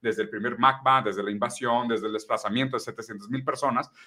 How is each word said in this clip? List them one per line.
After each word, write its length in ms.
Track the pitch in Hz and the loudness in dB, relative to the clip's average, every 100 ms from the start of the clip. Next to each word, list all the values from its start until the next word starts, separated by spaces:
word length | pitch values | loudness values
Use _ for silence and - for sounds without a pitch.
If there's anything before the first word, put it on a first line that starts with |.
desde 220 | 113 107 | -2 -2
el 80 | 101 | -2
primer 280 | 104 120 113 | -2 -4 4
Makba, 440 | 131 131 131 131 | 4 4 4 4
desde 200 | 104 95 | 4 -2
la 80 | 101 | -4
invasión, 560 | 104 117 - 123 120 120 | -2 -2 -2 0 2 2
desde 200 | 110 107 | 0 0
el 80 | |
desplazamiento 600 | 107 - 110 101 120 131 120 | -4 -2 -2 0 0 0 -2
de 40 | |
setecientas 480 | 117 110 110 104 107 | -6 -12 -12 -12 -6
mil 160 | 131 | -4
personas, 460 | 135 131 139 123 - - | -2 0 0 0 -4 -12